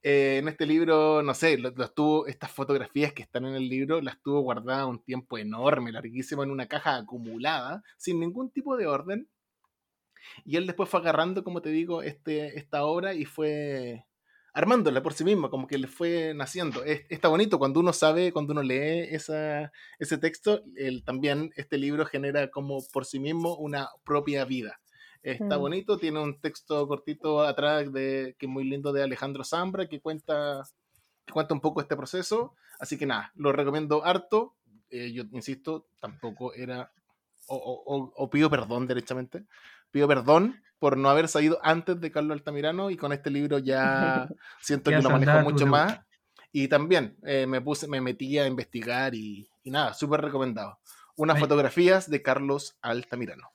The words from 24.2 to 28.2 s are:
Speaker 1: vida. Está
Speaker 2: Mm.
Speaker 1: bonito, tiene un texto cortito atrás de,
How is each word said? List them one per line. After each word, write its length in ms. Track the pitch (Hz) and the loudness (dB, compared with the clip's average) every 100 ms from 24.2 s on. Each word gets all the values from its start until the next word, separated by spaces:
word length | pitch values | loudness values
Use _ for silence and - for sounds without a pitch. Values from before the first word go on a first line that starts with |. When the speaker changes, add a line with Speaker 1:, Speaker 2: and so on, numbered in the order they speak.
| 147 143 127 | 0 -2 -2
Speaker 1:
vida. 340 | 131 104 - _ _ - _ | -4 -6 -14 _ _ -20 _
Está 360 | 131 123 208 147 | -10 -6 -2 -2
Speaker 2:
Mm. 40 | |
Speaker 1:
bonito, 360 | 143 180 190 190 | -2 -4 -2 -2
tiene 240 | 160 151 | -2 -2
un 180 | 147 143 | -4 -4
texto 480 | 160 - _ 151 143 | -8 -8 _ -2 -2
cortito 540 | 139 - 147 156 151 | -4 -6 -6 -2 2
atrás 500 | 147 139 147 151 143 | 2 2 0 0 -2
de, 440 | 135 135 135 | -4 -2 -4